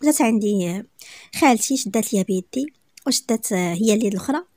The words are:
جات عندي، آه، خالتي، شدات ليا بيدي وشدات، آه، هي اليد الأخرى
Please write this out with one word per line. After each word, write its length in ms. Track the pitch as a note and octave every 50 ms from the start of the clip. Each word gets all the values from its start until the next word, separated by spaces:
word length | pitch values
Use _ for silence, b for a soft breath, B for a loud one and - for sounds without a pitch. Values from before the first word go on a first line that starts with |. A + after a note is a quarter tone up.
| -
جات 180 | D4 D4+ -
عندي، 480 | C4 A3+ A3+ A3 G3+ G#3 G#3 G3 F3+ F3
آه، 160 | F3 G3 A3+ - _ - B B B B B B B -
خالتي، 380 | E4 C#4+ A#3+ A3 - - C4+ C4
شدات 360 | - G#3 F#3+ A3+ A3 - -
ليا 100 | G3 F#3+
بيدي 500 | - G3 F#3 F3+ _ - B3+ C4+ D4+ - _ _ _ - - - C#4
وشدات، 440 | C4 - - - A#3 A3+ A3+ -
آه، 220 | G#3+ F#3 F3+ F3 F3
هي 200 | F3 A3 A3 G#3
اليد 200 | G#3+ A3 G3+ G3+
الأخرى 300 | F#3 - - C4+ D4+ F4+ _ _